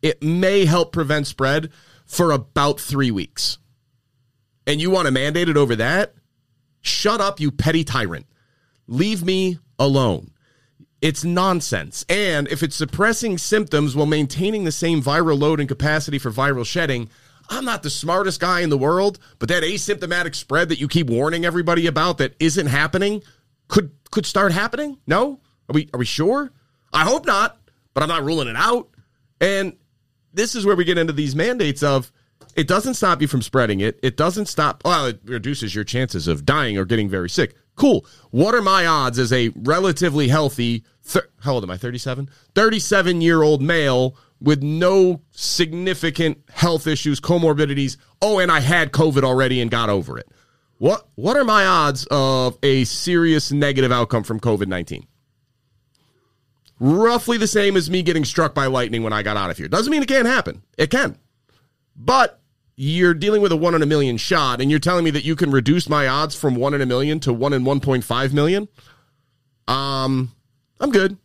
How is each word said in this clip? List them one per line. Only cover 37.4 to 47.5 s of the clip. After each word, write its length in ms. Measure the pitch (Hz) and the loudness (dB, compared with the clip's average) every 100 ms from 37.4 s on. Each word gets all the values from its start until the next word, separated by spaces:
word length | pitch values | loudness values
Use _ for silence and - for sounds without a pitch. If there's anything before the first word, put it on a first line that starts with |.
| - _ _ - | -2 _ _ 2
Cool. 300 | 277 214 - - _ | 4 4 -2 -20 _
What 240 | 117 190 | 0 2
are 80 | 233 | 2
my 240 | 196 190 170 | 2 2 2
odds 320 | 156 131 120 | 2 0 0
as 160 | 123 | 0
a 160 | 127 117 - | 2 0 -2
relatively 720 | 117 170 190 147 175 147 135 | 0 2 2 0 0 2 2
healthy, 560 | 151 143 - 117 117 - _ | 2 0 0 -2 -2 -8 _
thir-, 260 | - 147 - _ | -4 -4 -4 _
how 140 | 139 | -4
old 100 | 127 | -4
am 80 | 92 | -4
I, 60 | 92 | -8
thirty-seven? 520 | 123 123 135 127 139 _ _ | -8 -8 -8 -8 -10 _ _
Thirty-seven-year-old 1120 | - 220 214 - 202 175 175 165 165 151 147 | 0 2 0 0 2 2 2 4 4 4 4
male 520 | 143 170 139 127 131 - _ _ | 2 0 2 2 0 -4 _ _
with 220 | 139 151 | 2 2
no 640 | 143 156 180 190 185 170 _ | 0 2 4 6 4 2 _
significant 1120 | - - - 165 170 185 180 165 151 165 151 _ | -10 -6 -2 -2 -2 -4 -2 -4 0 -2 -2 _
health 340 | - 170 160 156 | 0 2 2 -2
issues, 340 | 151 151 139 | -2 -2 -4
comorbidities. 760 | - 175 165 | 0 2 2